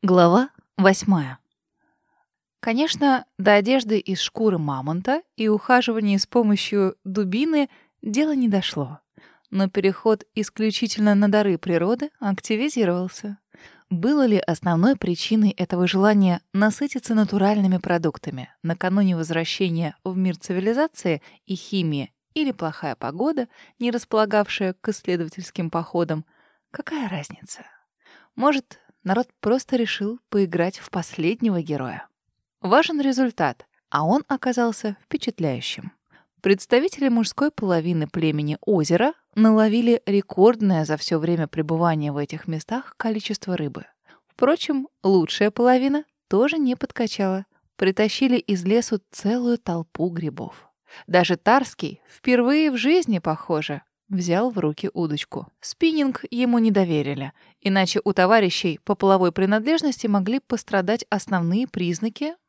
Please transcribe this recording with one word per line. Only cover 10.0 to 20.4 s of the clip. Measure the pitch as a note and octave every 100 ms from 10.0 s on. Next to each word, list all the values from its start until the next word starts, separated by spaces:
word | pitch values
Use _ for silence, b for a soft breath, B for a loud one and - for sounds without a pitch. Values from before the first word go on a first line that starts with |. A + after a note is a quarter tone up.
| - A3 -
исключительно | - G#3 - A3 G3+ A3+ - G#3
на | G3+ G#3
дары | G#3 G#3 F3
природы | - E3+ E3+ A#3+ D4 _
активизировался. | G#3+ G3 - G#3+ C#4 B3 G3+ F3 F#3 - G#3 G3+ _ B B B B
Было | F3+ G3+ D4 B3+
ли | G#3
основной | - D#3+ - E3 G3+ C4+
причиной | - E3+ - A3 G#3
этого | - F3+ F3+ F3+
желания | F#3+ G3+ G#3 F#3+ F3 _
насытиться | F#3+ G#3 G#3+ C#4+ C4 -
натуральными | A3 G#3 G3+ G3 G#3 F#3+ F#3
продуктами | - F3 E3 - - C3 B2+ _
накануне | E3 E3+ F#3 F#3+ G3 E3+
возвращения | D#3+ E3 E3 - F#3+ E3 E3 -
в | - F#3
мир | F#3
цивилизации | F3+